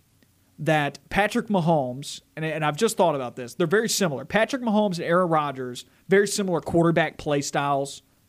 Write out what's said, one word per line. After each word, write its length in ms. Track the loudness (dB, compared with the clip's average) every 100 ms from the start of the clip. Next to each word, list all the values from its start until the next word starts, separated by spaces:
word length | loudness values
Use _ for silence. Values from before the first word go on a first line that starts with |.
| _ _ _ _ _ -6
that 400 | 0 0 0 -6 _
Patrick 380 | -2 0 -2 0
Mahomes, 760 | 0 2 0 -2 -8 -12 -16 _
and, 100 | -8
and 180 | -6 -2
I've 140 | -2 0
just 200 | -2 2
thought 180 | 2
about 200 | 2 -4
this, 200 | -8 -10
they're 100 | -2
very 240 | 2 2 0
similar. 360 | 0 0 -2
Patrick 360 | -2 0 0 0
Mahomes 360 | 0 2 2 -2
and 80 |
Aaron 220 | 0 2 4
Rodgers, 560 | 2 0 -4 -8 -10 -16 _ 2
very 200 | 4 4
similar 340 | -2 -2 -2
quarterback 560 | 2 4 4 4 0 -4
play 240 | -2 -2
styles, 600 | -2 -2 0 0 -2 -10 _ _